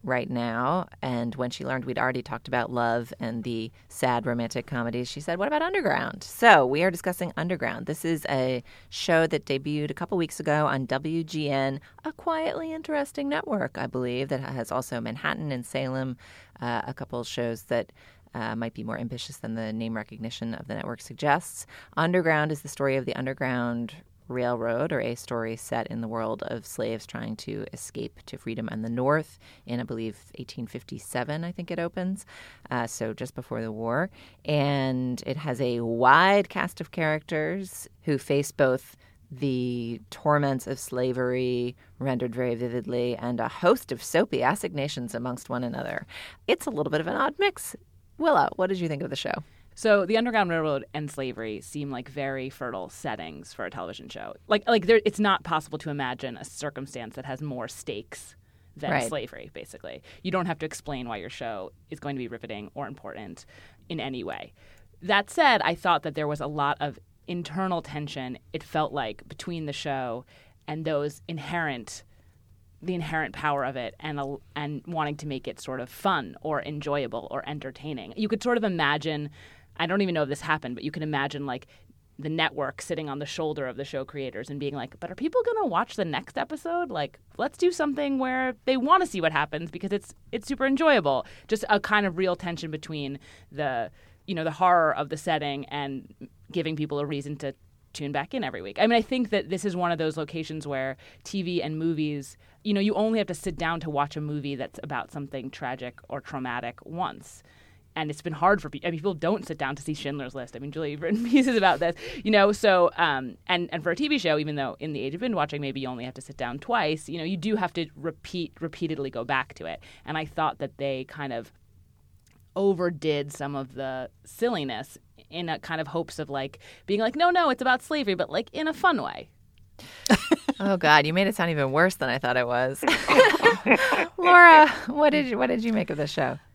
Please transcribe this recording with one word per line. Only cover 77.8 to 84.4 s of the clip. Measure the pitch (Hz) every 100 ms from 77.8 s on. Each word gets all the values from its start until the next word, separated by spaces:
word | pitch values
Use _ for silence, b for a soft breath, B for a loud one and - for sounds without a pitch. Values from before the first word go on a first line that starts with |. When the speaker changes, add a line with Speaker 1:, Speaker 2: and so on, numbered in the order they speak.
| 151 135 90 117
Speaker 2:
You | 214
could | 214
sort | 233 240
of |
imagine, | 214 170 143 151 156 151 147 B B B B B
I | 165
don't | 196
even | 196 165
know |
if | 143
this | 139
happened, | - 156 127
but | 123
you | 147
can | 151
imagine, | 156 143 139 143 139
like, | 127 - b b _ _ -
the | 151
network | 160 160 143 135 -
sitting | - 160 151
on | 139
the | 143
shoulder | - 156 151 131
of | 123
the | 139
show | 139
creators | 135 147 131 101